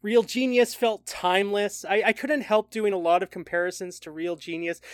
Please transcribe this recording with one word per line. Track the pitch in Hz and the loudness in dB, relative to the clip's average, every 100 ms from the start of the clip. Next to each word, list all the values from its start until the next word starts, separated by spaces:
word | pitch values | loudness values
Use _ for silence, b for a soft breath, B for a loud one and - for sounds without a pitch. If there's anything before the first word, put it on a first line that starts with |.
Real | 208 233 | 4 2
Genius | 220 247 254 240 233 - | 4 0 2 4 2 2
felt | 233 214 - | 0 0 -8
timeless. | - 180 185 202 202 202 - 165 | -2 2 2 2 0 -2 -4 -2
I, | 202 214 | 2 2
I | |
couldn't | 214 262 294 | 0 -2 -2
help | 214 214 208 | 2 0 0
doing | 220 214 | -2 -2
a | 190 | 0
lot | 165 175 | 4 2
of | 185 | 2
comparisons | - 165 175 180 180 180 175 | -8 -6 -2 -2 -4 -10 -12
to | - | -16
Real | 156 170 170 | -8 -6 -6
Genius, | - 165 170 170 B | -8 -6 -6 -6 B